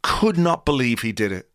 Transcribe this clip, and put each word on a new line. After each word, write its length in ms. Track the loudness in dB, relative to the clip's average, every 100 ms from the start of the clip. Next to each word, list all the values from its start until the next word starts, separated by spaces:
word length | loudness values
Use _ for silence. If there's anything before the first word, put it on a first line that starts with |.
could 360 | -4 0 2 2
not 260 | 2 0
believe 360 | 0 0 0 0
he 120 | -4
did 200 | -4 -4
it. 160 | -4 -12